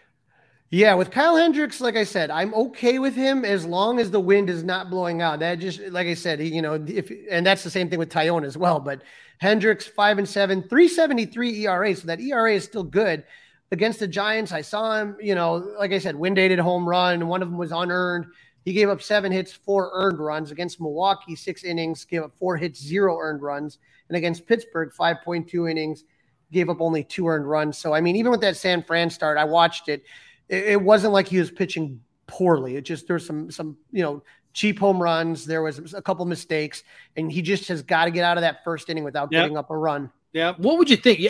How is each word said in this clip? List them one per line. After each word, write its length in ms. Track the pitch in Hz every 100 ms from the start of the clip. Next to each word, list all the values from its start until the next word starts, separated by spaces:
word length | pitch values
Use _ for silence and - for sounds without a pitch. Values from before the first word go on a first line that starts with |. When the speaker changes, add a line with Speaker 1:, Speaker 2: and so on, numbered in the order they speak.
| _ _ _ _ _ _ _
Speaker 1:
Yeah, 260 | 175 214
with 160 | 185 180
Kyle 260 | 262 320 330
Hendricks, 440 | 339 294 294 -
like 160 | 247 220
I 80 |
said, 260 | 208 190 151
I'm 220 | 151 202
okay 440 | 220 254 - 240 262
with 160 | 269
him 300 | 254 269 269
as 200 | 220 196
long 340 | 165 175 214 247
as 120 | 208
the 100 | 202
wind 300 | 180 202 190
is 140 | 170
not 260 | 170 185 185
blowing 320 | 185 175 165
out. 180 | 165 151
That 180 | 165 175
just, 220 | 185 180
like 260 | 196 180 175
I 80 |
said, 240 | 170 170 147
he, 100 | 160
you 140 | 160
know, 120 | 156 156 151
if, 240 | 196 - 113 214
and 160 | 175 180
that's 180 | 190
the 60 | 180
same 180 | 190 175
thing 100 | 170
with 120 | 160
Taillon 340 | 170 160 170
as 120 | 139 139
well. 240 | 180 156
But 220 | 135 135 - - - _
Hendricks, 480 | 190 220 214 202 -
five 320 | - 208 202
and 100 | 196
seven, 340 | 202 196 190
three 260 | 185 262 349
seventy-three 760 | 339 311 247 220 233 240 214
E 40 | 214
R 180 | 180
A, 100 | 208
so 120 | 180 165
that 140 | 165
E 120 | 254
R 160 | 254 226
A 60 |
is 100 | 202
still 200 | - 220
good. 400 | 160 190 214 156 - - _ _ _
Against 300 | 175 220 220
the 60 | 202
Giants, 460 | 160 208 220 214
I 80 | 165
saw 400 | 139 - 220 214
him, 160 | 208 202
you 160 | 214
know, 200 | 180 170 170 190 208
like 140 | 202
I 60 | 190
said, 160 | 151
wind-aided 440 | 147 180 190 190 180
home 280 | 170 180 175
run. 400 | 180 180 175 170
One 140 | 185
of 80 | 180
them 80 | 175
was 160 | 170
unearned. 540 | 165 180 180 180 175 165 - _ _ 180
He 80 |
gave 160 | 190 202
up 100 | 180
seven 320 | - 208 196
hits, 180 | 185 180
four 400 | - - 196 180
earned 240 | 185 190 160
runs. 300 | 151 156 151
Against 280 | 151 175 -
Milwaukee, 560 | 160 151 196 196 -
six 300 | 160 - 170
innings, 400 | 185 170 160 156
gave 180 | - 170
up 140 | 151 -
four 220 | 185 165
hits, 240 | 170 135
zero 360 | 143 185 190 165
earned 220 | 160 151
runs. 380 | 143 143 151 - _ _ _
And 80 | 170
against 300 | 170 170 -
Pittsburgh, 460 | 226 - 165 160
five 240 | - 170 170
point 240 | 175 170 170
two 200 | 175 170
innings, 360 | 160 156 151 _ _ _ _ _
gave 160 | 170 165
up 140 | 160
only 200 | 165 160
two 240 | 151 - 165
earned 200 | 156 143
runs. 300 | 151 151 139
So, 160 | 165
I 80 | 156
mean, 120 | 170 196
even 140 | 240
with 120 | 226
that 140 | 202 160
San 240 | 185 175
Fran 260 | - 170 170
start, 300 | - 156 151
I 60 |
watched 440 | 151 165 170 - -
it. 160 | 147 - - - _ -
It, 140 | 185
it 180 | 208 202
wasn't 320 | 190 214 214
like 120 | 196 196
he 120 | 180
was 120 | 160
pitching 480 | - 185 165 151 123 _ _ -
poorly. 500 | - 180 156 131 135
It 60 |
just, 240 | 135 156 -
there 80 |
was 100 | 170
some, 260 | 170 151 170
some, 280 | - 156 151 _
you 120 | 202
know, 200 | 160 143 - _ _
cheap 260 | - 208 202
home 240 | 196 185
runs. 440 | 170 165 165 160 151
There 160 | 160
was 320 | 156 139 160
a 80 | 190
couple 240 | - 175 175
mistakes, 580 | 165 - 156 151 - - - - -
and 160 | 160
he 80 | 156
just 280 | 165 190 -
has 120 | 165
gotta 300 | 131 165 170
get 120 | 170
out 140 | 175 170
of 60 |
that 200 | 165 147
first 260 | 170 156 -
inning 120 | 160
without 300 | 147 143 143
Speaker 2:
Yep. 120 | 160
Speaker 1:
giving 120 | 170 151
up 140 | 143
a 60 | 156
run. 360 | 160 143 135 - _
Speaker 2:
Yeah. 200 | 160 170 175
What 220 | 208 330
would 100 | 285
you 80 | 233
think? 240 | 254 175